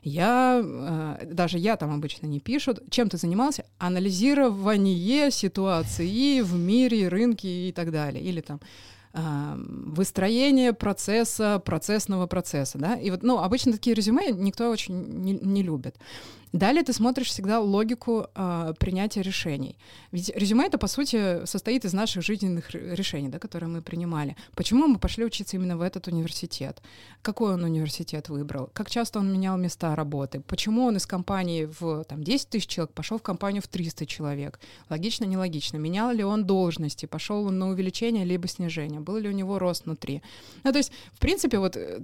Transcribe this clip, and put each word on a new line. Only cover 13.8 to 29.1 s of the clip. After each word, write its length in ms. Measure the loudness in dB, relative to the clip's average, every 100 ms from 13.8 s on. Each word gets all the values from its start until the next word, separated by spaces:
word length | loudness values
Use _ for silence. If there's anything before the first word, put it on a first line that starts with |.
| 2 2
резюме 360 | 4 4 2
никто 360 | 0 0 0 0
очень 540 | 0 -2 -6 -6 -4
не, 100 | -2
не 300 | 0 2 2
любит. 320 | 2 -2 -4 -10 -16 -18 -18 -20 -4
Далее 320 | 2 4 4
ты 100 | 4
смотришь 340 | 2 2 2 -2
всегда 320 | -2 0 2
логику, 680 | 2 2 2 0 0 0 -2
э, 400 | -4 -2 -2 -2 -2
принятия 420 | 0 0 0 -2
решений. 560 | -2 -2 -2 -4 -6 -10 -20 -20 -8
Ведь 200 | -6 -4 0
резюме — 300 | 2 4 4
это, 120 | 2
по 80 | 0
сути, 580 | -2 0 0 2 0 -2
состоит 400 | -4 -2 -2 0
из 80 |
наших 300 | 0 0 -2
жизненных 500 | -2 0 0 -2 -4
р-, 220 | -10 -6 -4
решений, 340 | -4 -4 -4
да, 80 | -6
которые 320 | -8 -8 -6
мы 140 | -6
принимали. 520 | -6 -6 -4 -2 -4 -6 -10 -6
Почему 320 | 2 6 6
мы 100 | 6
пошли 280 | 2 0 -2
учиться 320 | -4 -4 -2
именно 200 | -2 0
в 40 |
этот 260 | -2 -2 -4
университет? 720 | -2 -2 -4 -8 -6 -8 -8 -16 -20 -20 -8
Какой 320 | -6 0 0
он 100 | 2
университет 680 | 2 0 0 -4 -6 -8 -6
выбрал? 420 | -6 -4 -6 -6
Как 160 | -8 -4
часто 300 | -2 -2